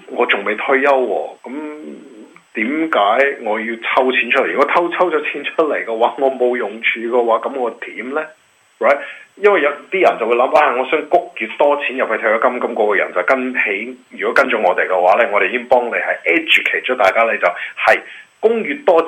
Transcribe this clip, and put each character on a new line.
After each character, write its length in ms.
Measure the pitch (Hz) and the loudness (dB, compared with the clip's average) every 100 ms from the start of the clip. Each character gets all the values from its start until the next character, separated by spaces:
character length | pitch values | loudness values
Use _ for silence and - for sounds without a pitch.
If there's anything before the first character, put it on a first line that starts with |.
| - | -8
我 180 | 120 123 | -4 -2
仲 160 | 104 | -2
未 120 | 101 107 | -2 -4
退 260 | - 135 | -2 0
休 80 | 143 | 2
喎， 460 | 131 117 82 76 - | 2 0 -2 -6 -12
噉 100 | 117 143 151 151 78 - - - - - _ | -14 -12 -12 -12 -14 -16 -18 -20 -20 -20 _
點 360 | 113 113 156 160 | -6 -4 -2 0
解 460 | 107 101 120 139 131 | 2 2 4 2 0
我 180 | 110 110 | -4 -4
要 60 | 113 113 | -4 -8
抽 340 | - 139 127 | -2 0 2
錢 200 | - - | 0 0
出 80 | 135 | 0
嚟？ 140 | 101 | 0
如 40 | 98 | 0
果 80 | 143 | 0
偷， 220 | 175 170 | 0 0
抽 220 | - 180 | 0 0
咗 200 | 151 151 | 0 -4
錢 140 | 147 | -8
出 240 | - - 151 | -4 -2 0
嚟 160 | 98 | -2
嘅 140 | 101 113 | -4 0
話， 160 | 117 - | 0 2
我 140 | 135 | -2
冇 240 | 127 123 123 | 2 0 0
用 260 | 101 113 | -4 -4
處 180 | 113 117 | -4 -2
嘅 260 | 117 123 117 | 0 0 2
話， 100 | 113 | 0
噉 160 | 120 | -2
我 160 | 135 117 | -4 -6
點 440 | - - 107 123 | -6 -12 -12 -8
呢？ 120 | 151 151 - _ _ _ - | -8 -8 -12 _ _ _ 0
Right？ 200 | 113 143 - - - - | 2 2 -2 -16 -20 0
因 160 | 202 | 4
為 80 | 185 | 4
有 100 | 143 - - | 2 -2 -6
啲 100 | 190 | 2
人 180 | 156 - | 2 2
就 80 | 113 | 2
會 80 | |
諗， 220 | 120 135 156 | 2 4 4
啊， 160 | 147 123 | 4 2
我 100 | 127 | 0
想 220 | 156 147 | -2 2
谷 240 | 175 - - | 0 0 -8
越 100 | 107 - | -6 0
多 180 | 143 143 | 2 2
錢 220 | 120 127 | -2 -4
入 80 | 110 | -2
去 160 | 107 | 0
退 100 | 110 | 0
休 60 | 110 | 2
金， 200 | 127 123 | 2 0
噉 120 | 117 | -2
嗰 160 | 110 104 | 0 0
個 60 | |
人 180 | 95 - | 0 0
就 100 | 90 | -2
跟 320 | 90 131 127 | 0 0 -2
起， 440 | 123 107 101 120 123 _ | -4 -4 -4 -8 -14 _
如 160 | 120 107 | -8 -2
果 80 | |
跟 160 | - 127 | 0 2
咗 80 | 113 | 0
我 160 | 90 | 0
哋 140 | 90 85 | 0 0
嘅 120 | 92 | 2
話 220 | 90 110 | 4 4
呢， 60 | 107 | 2
我 80 | 101 | 0
哋 80 | 95 | 0
已 40 | |
經 140 | 123 117 | -2 2
幫 180 | 123 | 2
你 80 | 117 | 2
係 260 | 95 87 - | -2 -4 -4
educate 600 | - 165 - - - 90 - | -2 0 2 0 0 -4 -2
咗 100 | 123 | 0
大 140 | 95 | 2
家， 100 | 110 113 | 2 0
你 80 | 104 | 2
就 80 | 92 | 0
係 540 | - - - - 95 - - - _ | -2 -8 0 2 2 0 -18 -20 _
供 220 | 220 226 | 0 2
越 120 | 151 - | -2 -2
多 160 | - 165 | 2 4